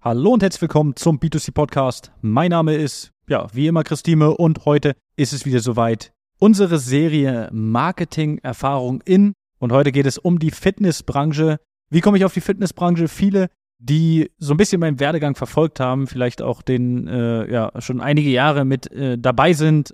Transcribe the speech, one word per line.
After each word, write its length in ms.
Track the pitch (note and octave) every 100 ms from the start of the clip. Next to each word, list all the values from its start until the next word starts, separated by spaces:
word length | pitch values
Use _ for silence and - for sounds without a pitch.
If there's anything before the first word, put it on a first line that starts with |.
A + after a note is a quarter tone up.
| B2+
Hallo 240 | A#2+ D#3+
und 100 | B3
herzlich 180 | - -
willkommen 320 | E3 D3+ D3+
zum 240 | C3 E3+ D#3
B 100 | D#3+
two 100 | D3+
C 100 | -
Podcast. 600 | - D3 - C3 - - _
Mein 300 | A2 A2+ F3
Name 260 | E3+ D#3+ D#3
ist, 340 | D3 - - _ -
ja, 200 | B2 D#2+
wie 140 | A2+ D3+
immer 160 | E3
Christine 540 | D3+ D3+ - D#3+ D3+ -
und 280 | E3 D#3+
heute 300 | - D3 D3 C3+ _ -
ist 160 | C#3
es 120 | C#3 C#3+
wieder 120 | B2+
soweit. 540 | A#2 A#2 A#2 A2+ - _ _ _
Unsere 400 | G#3 G3+ G3 E3
Serie 720 | B2 C3+ D#3+ D3+ C3+ A#2+ A2
Marketing-Erfahrung 1500 | A2+ A2 A#2 D#3 F3+ E3+ - D3+ D3+ - A#2+ C3+ C#3 B2 C3
in. 280 | - F#3 G3+ G3 _ _
Und 140 | B2
heute 180 | C3 C#3+
geht 160 | C3+ C#3
es 100 | -
um 220 | F3 F3
die 140 | D#3
Fitnessbranche. 1040 | - F#3+ G3 G3 D3+ - C#3 D3 D3 D#3+ D3+ _ _ _
Wie 120 | D#3+
komme 160 | G#3 G3
ich 60 |
auf 80 | F#3+
die 80 | F#3
Fitnessbranche? 680 | - G3 G3 - F3 F3 D#3+
Viele, 400 | - G3 G3 F#3 _ _ _
die 500 | A#2+ D3+ E3 E3 D#3 _
so 160 | D3
ein 40 | D3+
bisschen 200 | G#3 F#3
meinen 220 | E3 C3+
Werdegang 340 | C#3 E3 D3
verfolgt 460 | C#3 B2+ - D#3+ -
haben, 260 | C3 C3 C3+
vielleicht 340 | B2+ B2 -
auch 220 | B2 A#2
den, 460 | - B2+ B2 B2 A#2+
äh, 440 | B2 A#2 A#2 A2
ja, 200 | A#2+ A2 -
schon 200 | - B2+
einige 300 | C3 D3 D3
Jahre 340 | B2 C#3+ C#3+
mit, 240 | C3 C3+ -
äh, 260 | - C3+ A#2+
dabei 360 | B2 B2+ D3+
sind, 380 | E3 D#3 D#3 C#3+